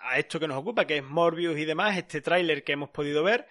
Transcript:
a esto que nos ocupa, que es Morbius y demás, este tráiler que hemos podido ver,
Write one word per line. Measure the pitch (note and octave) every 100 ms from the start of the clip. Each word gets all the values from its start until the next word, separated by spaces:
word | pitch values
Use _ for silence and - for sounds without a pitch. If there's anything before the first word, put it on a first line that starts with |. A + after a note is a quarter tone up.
a | A#2+ C3
esto | D3+ E3
que | D#3
nos | C3+
ocupa, | F3 A3+ E3
que | D3+
es |
Morbius | C3+ D#3+ E3+ E3 E3+ D3+
y | D#3
demás, | D#3 G#3 F#3+
este | - D3+
tráiler | D#3+ F3+ E3+ C#3+
que | -
hemos | C#3+ C#3+
podido | - D3 D3
ver, | F3+ A#3+ -